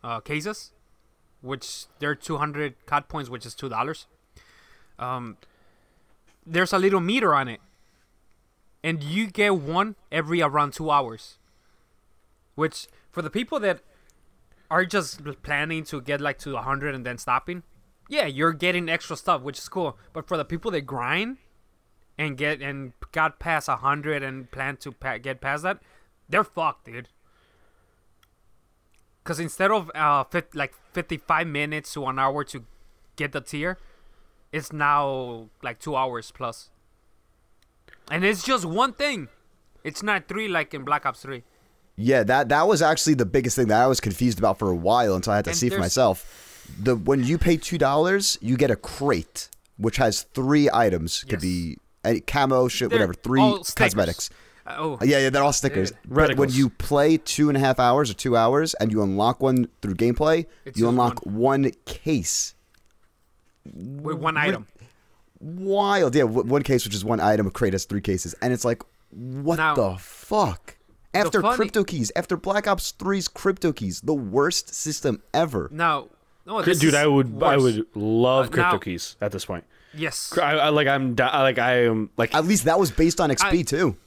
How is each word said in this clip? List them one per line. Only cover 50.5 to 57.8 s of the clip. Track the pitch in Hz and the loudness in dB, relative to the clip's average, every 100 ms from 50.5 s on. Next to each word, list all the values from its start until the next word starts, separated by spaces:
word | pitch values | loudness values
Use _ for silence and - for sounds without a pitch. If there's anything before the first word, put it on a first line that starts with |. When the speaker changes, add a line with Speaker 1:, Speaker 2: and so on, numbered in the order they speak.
| 151 143 | 4 6
Speaker 2:
items. | - 113 90 82 - | 4 2 2 -4 -6
Could | - | -6
Speaker 1:
Yes. | 101 | -4
Speaker 2:
be | 90 90 85 64 _ _ | -2 -4 -6 -10 _ _
any | - 117 | -2 -2
camo, | - 147 139 131 127 | 0 0 2 4 2
shit, | - 117 | 0 0
Speaker 1:
They're | 160 | 2
Speaker 2:
whatever. | 101 | 2
Three | 87 - 131 | -2 0 4
Speaker 1:
all | 131 123 | 4 4
stickers. | 170 - 214 | -4 0 2
Speaker 2:
cosmetics. | 95 87 85 - - - _ - | 2 -2 -2 -10 -12 -20 _ -16
Speaker 1:
Uh, | 127 | -8
oh. | 156 127 | -6 0
Speaker 2:
Yeah, | 123 143 | 2 4
yeah, | 135 | 4
they're | 135 | 4
all | 139 | 2
stickers. | 139 139 135 95 | 2 0 0 -4
Speaker 1:
Yeah. | - - | -4 -4
Speaker 2:
But | 131 160 131 | 2 4 4
when | 139 | 2
Speaker 3:
Reticles. | |
Speaker 2:
you | 127 135 | 4 2
play | - - 143 147 160 | 0 -2 2 4 4
two | - - 151 | 0 0 2
and | 139 | 4
a | |
half | 135 131 | 2 4